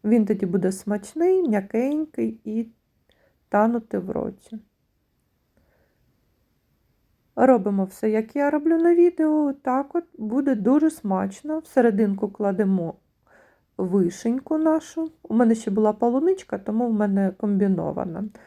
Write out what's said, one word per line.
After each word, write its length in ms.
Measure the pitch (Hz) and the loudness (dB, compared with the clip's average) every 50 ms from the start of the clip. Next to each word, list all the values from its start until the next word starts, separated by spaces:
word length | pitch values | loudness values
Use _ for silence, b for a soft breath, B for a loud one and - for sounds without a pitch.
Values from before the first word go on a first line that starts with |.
| - | 2
Він 220 | 208 226 233 214 | 4 4 4 4
тоді 200 | 196 214 196 208 | 2 0 -2 -2
буде 260 | 175 175 190 170 185 | -2 0 0 0 0
смачний, 760 | 190 190 - 202 208 208 202 - - 311 339 370 370 370 359 | -2 -4 -6 -6 -6 -6 -6 -10 -4 0 2 2 2 2 2
м'якенький 920 | 269 208 202 190 202 - 220 247 277 294 302 311 302 - - 233 226 220 220 _ | 0 0 -2 -2 -2 -4 -2 -2 -2 -2 -4 -6 -6 -6 -6 -4 -4 -6 -8 _
і 280 | 214 214 226 226 226 _ _ _ _ _ _ _ _ _ _ _ _ _ _ _ _ | -6 -6 -6 -6 -6 _ _ _ _ _ _ _ _ _ _ _ _ _ _ _ _
танути 500 | - 208 214 226 240 233 226 _ - 196 | 2 2 2 2 0 -4 -6 _ -6 -6
в 100 | 185 185 | -6 -4
роті. 500 | - - - - 196 _ _ - 226 214 _ _ _ _ _ _ _ _ _ _ _ _ _ _ _ _ _ _ _ _ _ _ _ _ _ _ _ _ _ _ _ _ _ _ _ _ _ _ _ _ _ _ _ _ _ _ _ _ _ _ _ _ _ _ _ | -6 -6 -6 -6 -10 _ _ -18 -18 -18 _ _ _ _ _ _ _ _ _ _ _ _ _ _ _ _ _ _ _ _ _ _ _ _ _ _ _ _ _ _ _ _ _ _ _ _ _ _ _ _ _ _ _ _ _ _ _ _ _ _ _ _ _ _ _
Робимо 500 | - 240 262 262 226 190 208 202 196 190 | 2 4 4 4 4 2 0 -2 -2 -2
все, 240 | 190 - - - 220 | -4 -6 -4 -2 0
як 260 | 214 220 220 220 - | 0 0 -2 -4 -4
я 140 | 285 285 285 | -2 -2 0
роблю 280 | 302 302 294 320 330 | 0 0 0 0 0
на 180 | 330 330 339 349 | 2 4 4 6
відео. 580 | 339 349 349 349 - 320 311 302 302 302 277 269 | 6 4 4 4 2 0 2 2 2 0 0 -4
Так 420 | - _ 254 247 262 277 277 - | -4 _ -2 -2 -2 -4 -4 -6
от 80 | 339 339 _ _ | -6 -6 _ _
буде 380 | - 214 214 226 277 285 277 262 | -10 -8 -4 -2 0 0 0 0
дуже 340 | 214 185 226 269 302 311 320 | 2 2 2 4 4 2 2
смачно. 720 | 302 - - 202 190 185 190 196 196 - - 294 311 320 | -2 -2 -4 -2 -2 -2 -2 -4 -6 -10 -8 -8 -8 -8
Всерединку 680 | 320 - - 262 247 233 202 196 220 202 196 190 - 196 | -8 0 2 2 2 4 4 2 0 0 0 -4 -4 -6
кладемо 680 | - - 208 202 196 185 208 190 190 185 165 165 - _ _ _ _ _ b b b b b b b b b _ _ | -6 -4 -4 -2 0 0 0 0 0 0 -2 -4 -8 _ _ _ _ _ b b b b b b b b b _ _
вишеньку 800 | - 190 180 185 202 180 139 - - - 226 240 262 - - 320 | -6 -4 0 2 2 0 0 -2 -4 -4 -4 -4 -4 -4 -4 -2
нашу. 540 | 311 320 320 311 320 311 - - 330 320 311 _ _ _ | 0 2 0 0 0 -2 -6 -8 -8 -8 -8 _ _ _
У 100 | - 220 | -2 0
мене 220 | 226 247 226 226 | 2 4 4 2
ще 160 | 226 - 214 | 2 0 -4
була 220 | 196 208 214 214 214 | -2 2 2 0 0
полуничка, 640 | 214 233 240 240 269 311 359 381 381 - - - | 0 0 0 0 2 0 0 0 -2 -4 -10 -10
тому 300 | 196 196 - 208 226 247 | -8 -6 -4 -2 -2 -2
в 60 | 240 220 | 0 0
мене 380 | 208 214 202 196 196 196 190 | 0 0 0 0 0 0 -2
комбінована. 920 | 190 _ - 208 202 190 208 196 190 170 165 151 - - - 175 165 170 202 208 B B B | -2 _ -4 -2 0 2 2 2 0 0 -2 -6 -6 -6 -8 -8 -8 -8 -10 -10 B B B